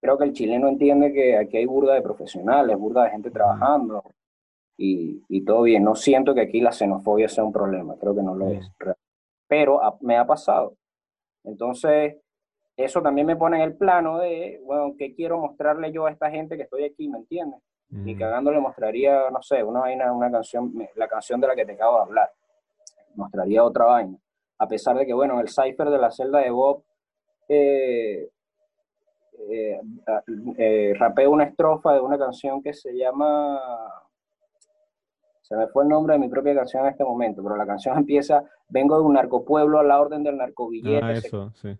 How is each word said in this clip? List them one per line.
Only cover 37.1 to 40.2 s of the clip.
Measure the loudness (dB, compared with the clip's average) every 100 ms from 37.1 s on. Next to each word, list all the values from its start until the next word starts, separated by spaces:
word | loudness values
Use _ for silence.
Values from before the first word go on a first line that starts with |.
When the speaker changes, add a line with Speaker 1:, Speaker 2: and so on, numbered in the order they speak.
| -2 -4 -4
Speaker 1:
pero | -6 -4
la | -4
canción | -4 -2 0
<laughs> | 2
empieza, | 2 4 0 0 _ _
"Vengo | -2 2 4
de |
un | 4
narcopueblo | 4 2 -2 0 2 4 4
a |
la | 4 2
orden | 0 0